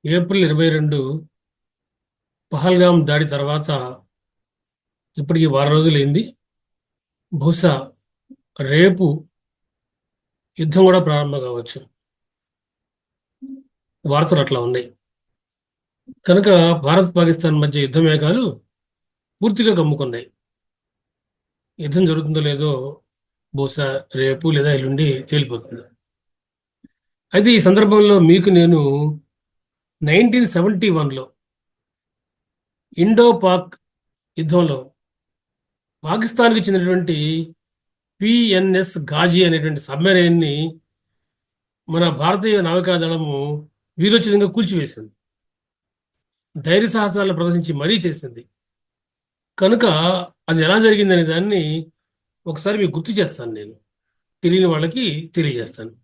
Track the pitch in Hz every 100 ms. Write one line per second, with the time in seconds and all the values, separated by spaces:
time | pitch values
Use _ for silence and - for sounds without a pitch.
0 | 151 175 175 196 165 151 165 156 151 147
1 | 131 160 160 _ _ _ _ _ _ _
2 | _ _ _ _ _ 147 175 180 180 175
3 | 147 151 151 143 139 151 151 139 127 131
4 | _ _ _ _ _ _ _ _ _ _
5 | _ - 139 165 156 135 143 156 160 147
6 | 139 156 226 _ _ _ _ _ _ _
7 | _ _ _ 156 147 165 175 135 135 _
8 | _ _ _ - _ - 135 151 185 180
9 | 170 156 - _ _ _ _ _ _ _
10 | _ _ _ _ _ - 160 170 185 185
11 | 156 147 143 139 127 120 117 131 - _
12 | _ _ _ _ _ _ _ _ _ _
13 | _ _ _ _ 269 269 _ _ _ _
14 | 151 143 156 165 135 131 120 127 120 _
15 | _ _ _ _ _ _ _ _ _ _
16 | - - - 185 202 185 170 160 139 175
17 | 180 175 170 160 165 151 147 147 135 143
18 | 165 156 151 226 220 113 _ _ _ _
19 | _ _ _ _ 220 202 226 180 151 147
20 | 135 117 - _ _ _ _ _ _ _
21 | _ _ _ _ _ _ _ - 147 160
22 | 175 156 151 156 147 139 151 131 135 -
23 | _ _ _ _ _ 135 135 - 135 135
24 | - 131 135 135 160 147 147 135 135 135
25 | 151 131 - 151 127 117 - 117 - _
26 | _ _ _ _ _ _ _ _ _ _
27 | _ _ _ 190 214 226 180 196 214 214
28 | 208 202 165 170 185 180 170 165 143 139
29 | 151 151 _ _ _ _ _ _ _ _
30 | 147 170 240 247 226 175 185 196 214 160
31 | 143 131 127 _ _ _ _ _ _ _
32 | _ _ _ _ _ _ _ _ _ -
33 | 190 220 240 226 185 180 180 - _ _
34 | _ _ _ - 160 175 165 131 127 _
35 | _ _ _ _ _ _ _ _ _ _
36 | 151 208 226 233 233 226 180 190 175 185
37 | 170 156 151 160 165 _ _ _ _ _
38 | _ _ 208 240 226 185 190 185 185 175
39 | 143 151 175 175 175 160 156 151 - 139
40 | 180 185 175 170 151 147 160 160 _ _
41 | _ _ _ _ _ _ _ _ - 165
42 | 175 135 160 196 220 208 170 180 180 175
43 | 165 165 156 139 143 151 151 _ _ -
44 | 190 226 214 202 202 220 185 185 147 -
45 | 107 _ _ _ _ _ _ _ _ _
46 | _ _ _ _ _ 156 135 185 220 220
47 | 208 202 190 165 170 175 165 143 156 220
48 | 170 147 131 117 - _ _ _ _ _
49 | _ _ _ _ _ - 190 233 220 156
50 | 170 185 139 _ - 165 160 208 220 208
51 | 196 180 160 165 202 196 151 160 160 _
52 | _ _ _ _ 175 151 196 214 185 160
53 | 165 208 175 - 117 110 104 - _ _
54 | _ _ _ _ 170 185 185 156 165 247
55 | 226 147 165 170 156 120 110 - 113 _